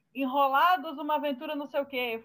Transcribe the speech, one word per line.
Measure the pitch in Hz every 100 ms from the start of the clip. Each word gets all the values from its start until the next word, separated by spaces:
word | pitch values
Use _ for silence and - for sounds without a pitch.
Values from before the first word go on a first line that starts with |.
| _ 247
Enrolados, | 262 277 269 269 339 370 320 285
uma | 302 302
aventura | 294 247 311 294
não | 285
sei | 294
o | 277
quê. | 254 247 226